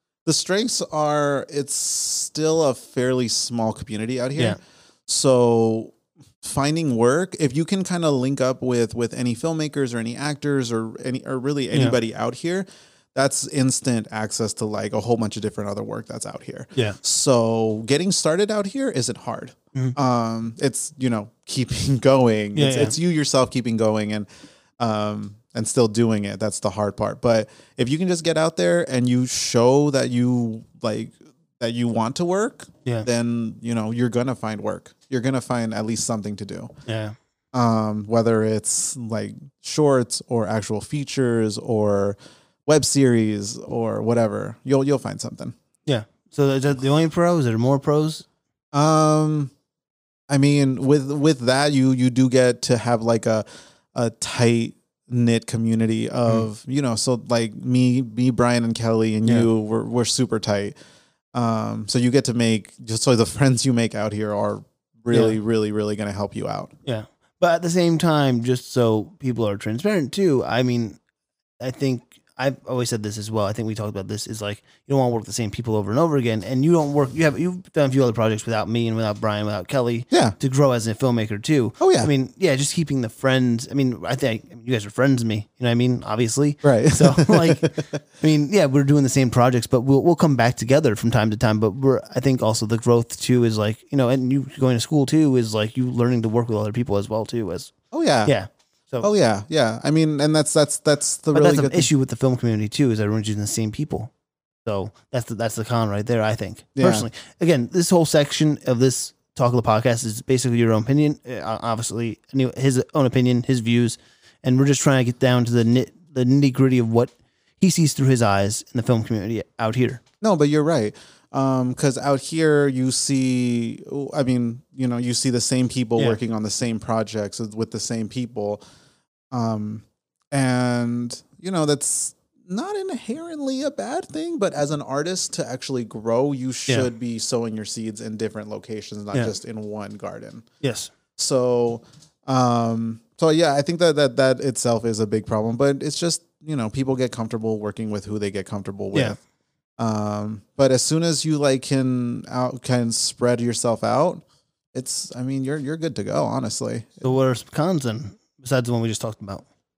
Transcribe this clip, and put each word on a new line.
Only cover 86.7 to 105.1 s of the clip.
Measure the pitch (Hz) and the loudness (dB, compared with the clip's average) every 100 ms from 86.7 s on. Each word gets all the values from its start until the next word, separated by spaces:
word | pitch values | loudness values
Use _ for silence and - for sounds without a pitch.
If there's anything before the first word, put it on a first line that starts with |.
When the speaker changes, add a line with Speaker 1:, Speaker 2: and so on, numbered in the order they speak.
| 117 147 | 6 4
Speaker 2:
So, | - 165 131 | 6 6 6
Speaker 1:
<laughs> | 147 | 6
Speaker 2:
like, | 170 165 143 | 6 6 2
I | 156 - - 147 - - | 0 -2 -8 -10 -12 0
mean, | 156 151 143 | 2 4 4
yeah, | 202 143 | 2 4
we're | 139 139 | 4 4
doing | 147 | 4
the | 135 | 4
same | 139 127 | 2 2
projects, | 127 123 123 - | 4 4 4 2
but | 127 | 0
we'll, | 135 139 | 4 4
we'll | 170 160 | 4 4
come | 165 123 | 4 4
back | 117 - | 2 0
together | 113 143 143 104 | 2 4 4 2
from | 117 | 2
time | 117 110 | 2 2
to | 107 | 2
time. | 117 107 | 0 2
But | 107 | 0
we're, | 120 135 120 - 127 | 2 2 2 -2 -2
I | |
think | 135 131 | 0 2
also | 107 110 110 | 0 0 -2
the | 113 | 0
growth | 120 117 117 - | 4 2 2 -6
too | - 123 | 0 2
is, | 117 107 | 4 2
like, | 107 110 _ | -2 -4 _
you | 143 | 0
know, | 123 | 2
and | 135 127 | 2 0
you | 139 135 - | -2 -4 -2
going | 131 117 | 0 0
to | |
school | - 151 131 | 0 0 2
too | 156 151 127 | 4 4 2
is, | 113 | 0
like, | 107 107 131 | -2 -2 -2
you | 127 | -2
learning | 120 120 123 | 0 0 2
to | 110 | 0
work | 117 120 | 0 0
with | 107 | -2
other | 107 | -2
people | 117 120 101 | -2 -2 -2
as | 104 | -2
well | 110 107 | -6 -4
too | 117 95 | -4 -4
as | 90 - _ _ | -6 -10 _ _
Speaker 1:
Oh, | 285 | -2
yeah. | 311 127 110 | 2 2 2
Speaker 2:
Yeah. | 113 101 _ _ _ _ | 0 -2 _ _ _ _
So | 120 | -2
Speaker 1:
Oh, | 202 | 0
yeah, | 208 120 113 107 | 4 2 2 -2
yeah. | 156 113 113 | 0 0 0
I | 147 | 0
mean, | 156 160 143 | 2 2 2
and | 151 156 | 2 2
that's, | 151 | 2
that's, | 160 143 - | 2 2 0
that's | 156 143 - - | 0 2 0 -2
the | 156 | 0
Speaker 2:
But | 147 | 6
Speaker 1:
really | 147 | 6
Speaker 2:
that's | 143 | 6
Speaker 1:
good | 139 | 2
Speaker 2:
an | |
Speaker 1:
thing. | 175 | 2
Speaker 2:
issue | 131 147 | 2 2
with | 131 | 0
the | 117 | 0
film | 135 123 | 0 2
community | 120 107 107 | 0 0 -2
too, | - 135 | 0 2
is | 110 | 2
everyone's | 104 110 107 | 0 0 -2
using | 104 | -4
the | 104 | -2
same | - 110 | -2 -4
people. | 110 151 135 110 _ _ _ _ _ 113 | -4 -6 -6 -8 _ _ _ _ _ -6
So | 101 101 - _ | -6 -6 -12 _